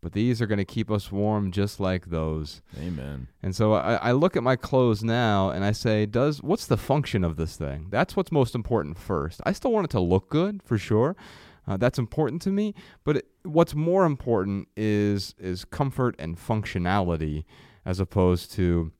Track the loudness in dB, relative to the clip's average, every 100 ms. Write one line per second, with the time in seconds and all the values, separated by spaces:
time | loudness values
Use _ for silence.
0 | -6 -2 0 0 0 0 -2 -4 -2 -2
1 | -2 -2 0 0 0 0 -2 0 -2 -2
2 | -2 -2 -2 -2 -6 -12 _ -12 -8 -8
3 | -8 -10 -12 _ -8 0 4 4 2 0
4 | 2 4 4 2 0 0 2 2 4 2
5 | 0 0 2 2 2 0 -2 0 0 2
6 | 2 2 0 0 -2 -2 0 -2 2 0
7 | 2 0 0 0 -6 -4 -8 -8 -6 -2
8 | -2 -2 0 2 0 -2 -2 0 -2 -8
9 | -4 -2 -2 -4 -6 -2 0 0 0 0
10 | 2 2 2 0 0 -4 -2 -2 2 2
11 | 2 0 -14 -20 -20 -18 -8 0 0 0
12 | -4 0 -2 0 -2 -2 -2 -4 -18 -10
13 | -2 -2 -4 _ -4 2 2 2 0 4
14 | 4 2 0 0 2 -2 -6 -4 0 2
15 | 2 0 -4 -10 -8 -6 -8 -4 -4 0
16 | -2 -2 -10 -10 -4 -4 -2 -4 0 0
17 | 2 0 -2 -4 -8 -16 -20 _ -6 -2
18 | 0 2 4 4 -2 0 2 2 0 -8